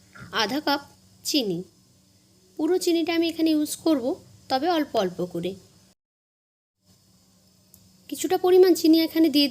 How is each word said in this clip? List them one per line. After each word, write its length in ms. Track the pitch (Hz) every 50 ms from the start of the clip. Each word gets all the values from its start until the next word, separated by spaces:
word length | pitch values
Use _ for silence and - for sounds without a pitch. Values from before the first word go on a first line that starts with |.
| _ _ - - - - -
আধা 260 | 202 220 202 247 302
কাপ 200 | 294 302 285 294 - - - _ _ _ _ _ -
চিনি। 340 | - - 302 240 202 175 170 185 - _ _ _ _ _ _ _ _ _ _ _ _ _ _ _ _ _ -
পুরো 180 | 311 320 359 370
চিনিটা 320 | - 359 330 339 320 330 330 330
আমি 80 | 330 330
এখানে 200 | 330 330 320 320
ইউজ 200 | 311 302 302 285 - - -
করব, 200 | 330 320 269 226 262 349 - - - - - _ -
তবে 200 | 269 262 277 349 349 320
অল্প 140 | 294 - - 226 196
অল্প 160 | 180 175 - 180 180
করে। 200 | - 170 170 180 196 - - _ _ _ _ _ _ _ _ _ _ _ _ _ _ _ _ _ _ _ _ _ _ _ _ _ _ _ _ _ _ _ _ _ _ _ _ _ _ _ _ _ _ - _ _ _ _ _ -
কিছুটা 280 | 294 - - 302 370 359
পরিমাণ 340 | - 359 359 370 370 381 330
চিনি 240 | - - 320 320 330 330 320
এখানে 200 | - 330 320 330
দিয়ে 180 | 254 294 285 269